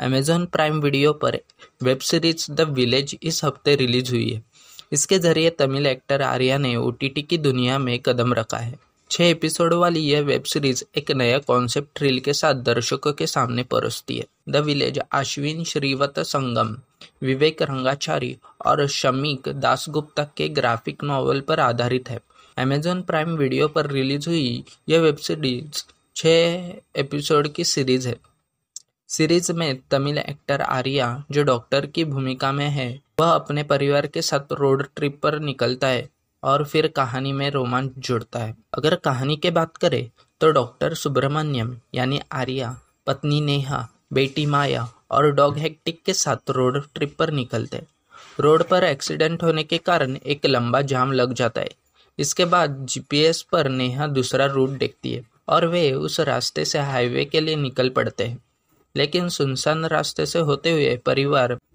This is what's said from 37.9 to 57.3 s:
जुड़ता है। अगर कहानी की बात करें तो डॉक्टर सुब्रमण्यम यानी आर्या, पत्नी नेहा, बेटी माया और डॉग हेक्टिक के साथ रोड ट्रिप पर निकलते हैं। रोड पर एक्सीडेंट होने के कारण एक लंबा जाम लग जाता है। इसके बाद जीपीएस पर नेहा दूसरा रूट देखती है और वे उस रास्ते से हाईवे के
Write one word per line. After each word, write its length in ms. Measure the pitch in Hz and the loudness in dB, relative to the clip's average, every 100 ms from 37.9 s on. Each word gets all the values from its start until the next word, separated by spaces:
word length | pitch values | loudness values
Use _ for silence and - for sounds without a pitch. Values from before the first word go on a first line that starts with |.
| 127 | -6
जुड़ता 400 | 127 120 117 120 | -4 -4 -4 -6
है। 160 | 110 113 _ - | -8 -10 _ -2
अगर 200 | 147 175 | 0 0
कहानी 420 | - 127 131 151 | 0 0 -2 -2
की 140 | 180 | 0
बात 260 | 170 165 - | 0 0 0
करें 320 | 175 131 123 _ _ - | 0 0 -4 _ _ 0
तो 100 | 156 | 4
डॉक्टर 420 | 147 117 - 147 160 | 4 2 -2 -4 -2
सुब्रमण्यम 840 | 151 135 139 147 151 135 113 123 - 131 | -2 0 0 0 -2 -2 -4 -6 -8 -4
यानी 260 | 127 139 - | -2 -2 -4
आर्या, 440 | 139 127 131 120 123 _ _ - | -6 -4 -4 -6 -8 _ _ -6
पत्नी 340 | 135 147 147 | -4 -2 0
नेहा, 460 | 147 143 135 139 120 _ - | 0 0 -2 -4 -6 _ -4
बेटी 340 | 135 139 139 147 | 0 0 0 0
माया 420 | 143 143 131 120 - - | 2 0 -2 -4 -10 -4
और 200 | - 151 | 2 2
डॉग 260 | 143 143 147 | 4 2 2
हेक्टिक 440 | 156 156 - 165 | -6 -6 -8 -6
के 100 | - 185 | -2 -2
साथ 360 | - 117 - | 0 -2 -2
रोड 320 | 131 127 139 143 - | 0 2 0 -4 -6
ट्रिप 220 | 147 - | -6 -2
पर 120 | 160 | -2
निकलते 440 | 147 120 117 117 - | -2 -4 -4 -6 -8
हैं। 100 | - _ _ - - - | -12 _ _ -20 -12 0
रोड 220 | 143 160 | 4 4
पर 220 | 170 185 180 | 4 2 2
एक्सीडेंट 580 | 147 - 156 160 165 | 0 -4 0 0 0
होने 200 | 170 156 156 | 0 0 0
के 140 | 170 | -2
कारण 360 | - 175 135 131 | 0 2 0 -4
एक 300 | 131 143 143 | -4 -2 2
लंबा 340 | 127 117 123 | 2 2 2
जाम 300 | 139 135 127 | 2 0 2
लग 200 | 131 123 123 | 2 0 0
जाता 260 | 120 113 | -2 -2
है। 100 | - - _ _ _ - | -6 -8 _ _ _ -6
इसके 260 | 143 - 180 | -4 0 2
बाद 380 | 180 160 135 131 | 2 2 -2 -8
जीपीएस 560 | 131 - 143 156 165 | -8 -4 2 2 2
पर 260 | - 175 143 | 0 0 0
नेहा 360 | 131 127 127 151 | 0 -2 -2 -2
दूसरा 380 | 139 123 131 139 | 0 0 2 2
रूट 240 | 139 131 | 2 0
देखती 420 | 139 127 - 131 | 0 -4 -6 -8
है 120 | 120 - _ - | -8 -10 _ 0
और 180 | 156 170 | 2 2
वे 240 | 175 156 | 2 2
उस 260 | 131 151 - | 0 -2 -2
रास्ते 440 | 151 123 123 - 151 | 0 -2 -2 -4 -2
से 140 | 156 | -2
हाईवे 440 | 139 135 123 131 | -2 0 0 0
के 160 | 143 | -2